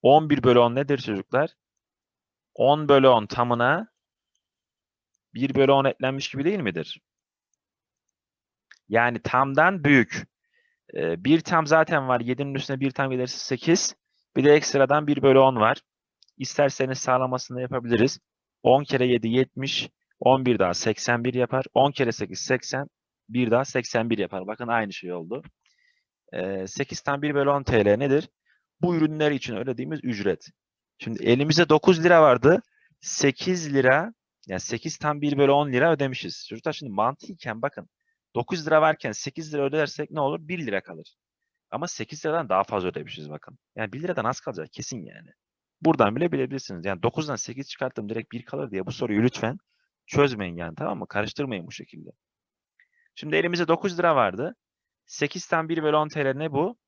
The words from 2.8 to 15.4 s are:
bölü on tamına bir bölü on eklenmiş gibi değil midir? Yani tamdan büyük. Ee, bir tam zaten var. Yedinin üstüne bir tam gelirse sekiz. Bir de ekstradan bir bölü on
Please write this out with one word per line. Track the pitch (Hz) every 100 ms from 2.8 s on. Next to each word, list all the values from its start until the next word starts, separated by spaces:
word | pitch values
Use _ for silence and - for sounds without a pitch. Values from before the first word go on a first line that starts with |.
| 151
bölü | 139 135
on | 120 104
tamına | - 120 120 123 160 220 _ _ _ _ _ _ _ _ _ _ _ _ _ _
bir | - 135 135
bölü | 139
on | 139 135
eklenmiş | - 131 135 -
gibi | 135 147
değil | 202
midir? | 117 85 76 - _ _ _ _ _ _ _ _ _ _ _ _ _ _ _ _ _ _ _
Yani | 110 120 117
tamdan | - 127 135 139 165 196
büyük. | 143 139 113 - - _ _ _ _ _ _
Ee, | - 80 85
bir | 104 165
tam | - 175 151
zaten | 160 160 160 131
var. | 123
Yedinin | 120 127 143
üstüne | 135 - 135
bir | 135
tam | 127 135
gelirse | 127 123 -
sekiz. | - 127 - 165 - - _ _ _ -
Bir |
de | 139
ekstradan | 147 147 139 135 147 151
bir | 143
bölü | 139
on | 135